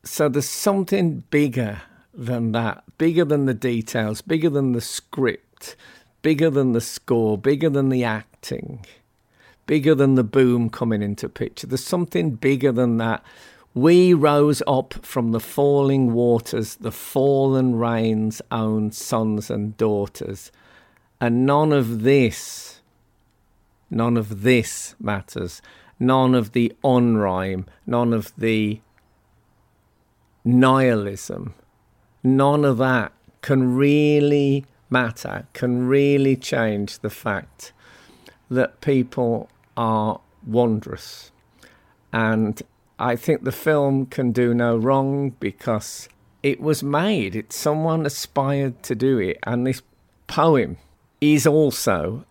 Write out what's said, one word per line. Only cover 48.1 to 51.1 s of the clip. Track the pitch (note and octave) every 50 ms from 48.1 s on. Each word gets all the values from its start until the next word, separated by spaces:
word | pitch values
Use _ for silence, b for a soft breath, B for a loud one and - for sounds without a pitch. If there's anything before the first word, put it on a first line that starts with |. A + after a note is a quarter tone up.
| - - - - _ C#3+ C#3 C3+ C#3 C#3 C#3 C3+ A#2+ - -
to | - B2+
do | G#2+ B2 C3+ C3+ A#2
it. | F#2+ F#2 - - -
And | - A#2+ A#2+ B2
this | C3 B2+ - _ _ _ _ _ _ _ _ _
poem | - - - D3 E3 D#3+ C3+ G#2 C#2 E2 - _ _ _ _ _ _